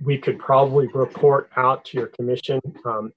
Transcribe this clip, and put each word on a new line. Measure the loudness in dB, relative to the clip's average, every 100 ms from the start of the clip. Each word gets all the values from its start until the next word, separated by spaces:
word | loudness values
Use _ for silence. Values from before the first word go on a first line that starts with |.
we | -4 -2
could | -2 -4
probably | 2 4 4 2 0
report | -2 -4 2 4 4 0 -2
out | 0 0
to | -4 -6
your | -6
commission, | -6 -4 -4 -2 -4 -4 -10
um, | -8 -6 -8